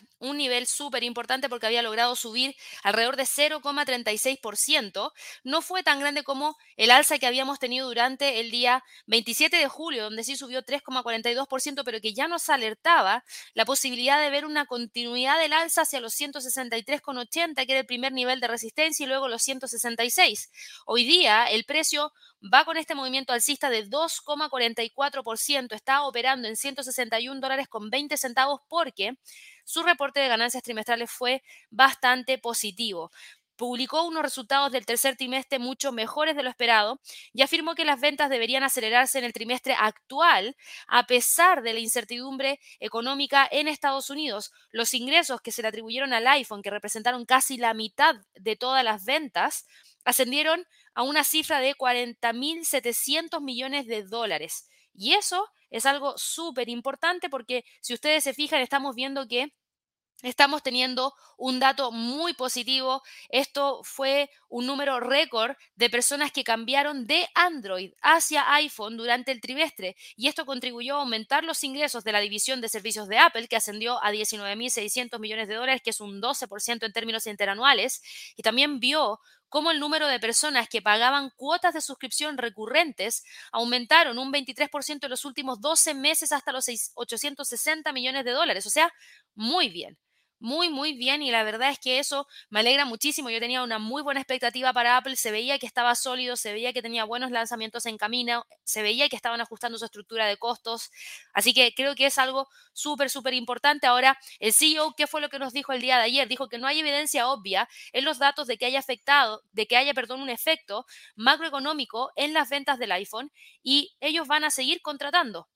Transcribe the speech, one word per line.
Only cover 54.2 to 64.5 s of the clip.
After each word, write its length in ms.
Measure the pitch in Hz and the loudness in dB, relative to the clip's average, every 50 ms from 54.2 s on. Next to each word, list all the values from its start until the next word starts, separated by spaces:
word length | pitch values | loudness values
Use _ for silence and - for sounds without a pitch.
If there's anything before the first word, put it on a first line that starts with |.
| 226 208 165 151 151 165 - - - _ _ _ _ _ _ | -4 -2 -4 -4 -4 -8 -12 -12 -14 _ _ _ _ _ _
Y 200 | - 190 247 - | -6 0 0 2
eso 340 | 415 - - 359 359 415 - _ _ _ _ | 2 2 -2 -4 -4 -4 -6 _ _ _ _
es 160 | - 226 226 | -8 0 2
algo 300 | 269 277 285 277 277 - | 2 2 2 -2 -6 -6
súper 520 | - - - - - 330 339 254 254 240 233 | -6 -8 -8 -6 -6 -8 -8 -6 -6 -6 -6
importante 600 | 240 240 - 269 269 - - 339 359 359 370 339 | -6 -6 -6 -8 -6 -2 0 0 0 0 -4 -6
porque 360 | 277 254 220 - 247 247 - _ _ _ | -6 -8 -6 -6 -6 -6 -6 _ _ _
si 120 | - - 247 | -10 -8 -8
ustedes 300 | - - 302 302 311 - | -2 0 2 2 2 2
se 100 | 277 247 | -2 -2
fijan, 280 | - 302 285 311 285 | -4 -2 0 0 0
estamos 320 | 254 - 277 277 262 277 240 | 0 0 -2 -2 -2 -2 -6
viendo 340 | 233 254 277 277 277 269 | -6 -6 -6 -6 -8 -6
que 260 | 214 240 240 277 294 - _ _ _ _ _ _ _ _ _ _ _ _ - | -4 -2 -4 -4 -4 -8 _ _ _ _ _ _ _ _ _ _ _ _ -12
estamos 400 | - 254 247 - 285 277 294 294 | -10 -8 4 4 4 4 4 -2
teniendo 540 | - 262 247 254 254 254 254 254 254 277 - _ _ - _ | -2 -2 0 0 0 0 0 -2 -2 -2 -4 _ _ -20 _
un 220 | - 254 254 254 254 | -6 -4 -2 0 2
dato 320 | 262 269 269 - 269 240 | 2 2 2 2 -4 -4
muy 420 | 226 226 233 240 262 294 330 349 - | -4 -4 -4 -4 -4 -2 -4 -4 -4
positivo. 680 | - 262 254 - 247 226 240 262 262 262 262 262 269 - - - - - _ | -4 -4 -4 -4 -4 -4 -2 -2 -2 0 -2 -2 -4 -6 -14 -20 -20 -12 _
Esto 520 | - 254 277 - - 285 277 277 254 - - | 0 0 0 0 -2 -2 -2 -2 -2 -4 -10
fue 460 | - - - 269 269 277 285 285 277 _ _ _ | -14 -8 -4 -2 0 0 0 0 -2 _ _ _
un 180 | _ | _